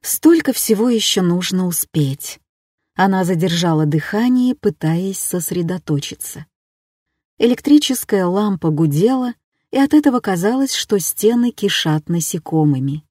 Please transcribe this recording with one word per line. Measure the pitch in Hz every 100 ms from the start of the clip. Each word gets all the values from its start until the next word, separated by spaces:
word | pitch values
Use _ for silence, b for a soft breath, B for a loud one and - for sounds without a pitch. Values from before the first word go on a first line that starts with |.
Столько | - - 311 330 302
всего | 247 - 208 240
ещё | 233 - -
нужно | 180 175 180 185 185
успеть. | 170 - 160 143 139 - - _ _ _ _ _
Она | - 190 190
задержала | 180 185 185 170 175 156 156
дыхание, | 156 - 208 240 254 247 254
пытаясь | 214 - 160 165 190 190
сосредоточиться. | - 185 170 180 165 180 - 147 - 147 - - 151 _ _ _ _ _ _ _ _ _
Электрическая | 233 247 - 294 294 254 - 202 180
лампа | 185 208 190 165
гудела, | 151 160 143 202 262 247 240 _ _ _
и | 262
от | 277
этого | 302 294 247
казалось, | 226 185 190 254 269
что | - - 208
стены | 165 - 208 240 240
кишат | - 202 - 160 156 -
насекомыми. | 170 160 170 - 160 151 135 135 151 -